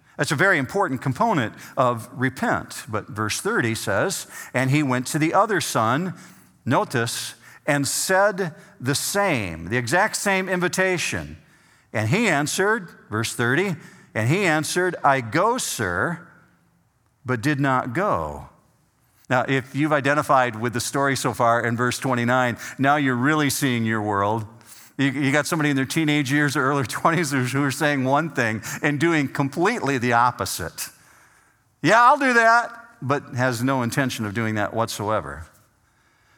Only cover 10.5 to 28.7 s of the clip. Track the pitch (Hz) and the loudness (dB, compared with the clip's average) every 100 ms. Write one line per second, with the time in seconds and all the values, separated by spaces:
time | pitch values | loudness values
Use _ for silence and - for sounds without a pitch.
10.5 | 185 175 175 185 180 - 92 73 78 _ | -2 -2 0 0 0 -2 -6 -8 -14 _
11.5 | _ _ _ _ 110 110 185 233 147 147 | _ _ _ _ -4 0 2 2 0 0
12.5 | - 285 233 170 - - 104 113 - 120 | 0 0 0 -4 -18 -8 -4 -4 -2 0
13.5 | 139 202 160 - - - - 113 180 196 | 2 0 -4 -10 -20 -10 -2 0 2 2
14.5 | 156 151 180 180 175 139 135 117 147 208 | 0 0 -2 -2 0 2 2 0 0 2
15.5 | 247 - - 101 87 135 170 - - _ | 0 -4 -4 -2 0 -2 -4 -12 -20 _
16.5 | _ _ _ _ _ _ _ - 127 139 | _ _ _ _ _ _ _ -4 -2 0
17.5 | 143 143 127 127 120 202 107 76 71 73 | 0 2 0 0 -2 -2 -2 -4 -8 -14
18.5 | _ _ _ _ _ _ _ - 127 120 | _ _ _ _ _ _ _ -2 0 2
19.5 | 135 127 131 151 147 135 147 - 139 123 | -2 -2 -2 0 2 2 2 4 4 2
20.5 | 107 120 117 - 143 139 131 139 110 120 | 0 -4 -2 -2 0 0 0 -2 0 2
21.5 | 117 117 113 123 - 135 123 120 127 123 | 2 2 0 0 -2 -2 0 2 2 2
22.5 | 110 - - 135 147 135 123 131 156 143 | -2 -8 -2 2 2 2 2 2 2 2
23.5 | - 143 120 113 113 104 101 101 113 110 | 0 0 0 0 0 0 0 0 0 -4
24.5 | - - - - - 139 131 135 147 143 | -14 -20 -20 -14 -2 -2 0 0 2 0
25.5 | 170 147 135 131 165 156 147 131 147 147 | 0 0 0 0 0 0 0 0 0 2
26.5 | 151 135 143 123 - 170 165 160 139 123 | 2 0 0 -2 0 0 2 0 0 0
27.5 | 135 143 127 156 143 131 139 160 135 117 | 0 -2 0 0 0 2 2 0 0 0
28.5 | 110 - | -2 -6